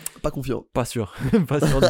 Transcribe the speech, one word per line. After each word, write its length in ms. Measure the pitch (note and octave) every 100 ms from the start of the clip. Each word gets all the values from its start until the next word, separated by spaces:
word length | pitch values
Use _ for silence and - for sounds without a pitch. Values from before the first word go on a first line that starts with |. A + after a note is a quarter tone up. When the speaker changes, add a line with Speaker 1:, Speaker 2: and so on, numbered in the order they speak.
| - -
Speaker 1:
pas 80 | D3+
confiant. 340 | C#3+ C3 A2+ -
Speaker 2:
Pas 120 | - A#2
sûr. 280 | A#2+ G2+ - C#3
<laughs> 160 | A3+ D3
Pas 120 | C#3+
sûr 200 | D3+
du 80 | C#3